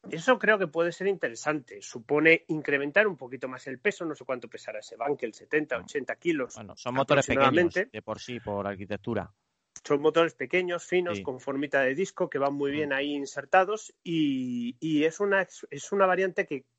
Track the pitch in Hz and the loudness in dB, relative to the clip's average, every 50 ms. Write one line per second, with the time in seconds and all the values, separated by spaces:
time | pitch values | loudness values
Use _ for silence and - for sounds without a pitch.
0 | - - - 160 160 262 254 208 - 208 220 202 190 160 143 165 170 175 165 - | -10 -8 -10 -4 2 2 2 4 6 4 4 4 2 -2 0 0 0 0 0 0
1 | 185 196 196 175 - 135 117 113 - 147 160 151 127 - - 101 98 - - 123 | 0 0 0 0 -2 -6 -6 -4 -2 -2 -2 -2 -4 -10 -16 -16 -16 -12 -14 -14
2 | 113 - 143 151 151 160 165 165 _ _ 160 156 139 - 143 139 139 147 143 202 | -4 0 2 4 8 8 6 6 _ _ -6 -4 -2 0 0 0 0 2 2 4
3 | 220 214 180 135 135 123 127 127 139 131 131 123 - 139 131 127 _ 208 190 - | 4 4 0 -4 -12 -12 -12 -10 -8 -10 -10 -10 -12 -12 -12 -4 _ -4 -4 -2
4 | 180 160 147 127 131 - 131 123 120 113 - 110 - - 110 107 - - - 107 | -6 -8 -8 -10 -6 -6 -6 -6 -6 -14 -16 -14 -14 -10 -12 -12 -12 -14 -10 -6
5 | 117 143 147 - - 113 104 - 110 _ - 156 160 147 127 117 113 - - 147 | -4 -4 -2 -2 -4 -8 -8 -10 -12 _ -2 -2 0 0 -6 -6 -6 -6 -8 -8
6 | 127 - 117 _ _ 170 165 147 127 117 - 117 113 98 - - - 123 120 131 | -6 -6 -10 _ _ -2 -2 -2 -2 -6 -8 -14 -16 -16 -16 -10 -8 -4 -2 -2
7 | 135 - 151 139 135 - 123 135 139 135 135 165 180 175 - 175 196 - - 107 | 2 4 4 2 4 2 2 4 4 6 6 6 2 4 2 -2 -4 -4 -6 -12
8 | - - 110 101 - - 123 117 - 110 101 101 98 101 101 95 104 95 107 98 | -8 -8 -8 -8 -8 -10 -10 -10 -6 -6 -6 -4 -4 -4 -6 -6 -8 -8 -8 -8
9 | - - 117 104 87 85 _ _ _ _ _ _ _ _ _ - _ - 147 143 | -6 -4 -4 -4 -4 -8 _ _ _ _ _ _ _ _ _ -20 _ 0 0 2
10 | 147 156 151 165 170 165 - _ 135 123 - 180 185 180 180 170 - - 180 180 | 2 4 4 4 2 2 0 _ -10 -2 -2 0 0 0 -4 -6 -6 0 0 0
11 | 180 175 190 202 190 - 131 127 - - 135 135 147 147 - 139 135 131 135 147 | 0 0 -4 -4 -4 -6 -8 -8 -6 -6 -4 -4 -4 0 2 2 2 2 2 0
12 | 190 190 - - 180 165 - 147 135 139 143 143 143 139 139 147 151 143 139 135 | -2 -4 -2 -4 -4 -2 0 0 0 0 0 0 -2 -2 0 -2 -2 -2 -2 -2
13 | 139 147 147 143 139 131 - 143 139 _ - 185 190 185 214 214 - - - _ | -2 -2 -4 -4 -6 -6 -8 -10 -4 _ 6 6 6 6 0 -6 -8 -14 -20 _
14 | _ 180 165 165 156 143 135 131 127 127 123 120 120 120 127 _ - 160 156 147 | _ -2 0 2 2 2 2 0 -2 -4 -4 -4 -4 -6 -8 _ -4 0 2 4
15 | 151 160 156 - 208 202 196 196 185 - - - - - - 143 - - - 202 | 2 2 2 0 0 2 2 2 0 -2 -6 -18 -16 -14 -12 -12 -8 -4 2 4
16 | 196 185 185 180 190 190 170 - 185 - 151 135 - _ _ | 4 4 4 2 0 0 0 -2 -4 -2 -4 -8 -8 _ _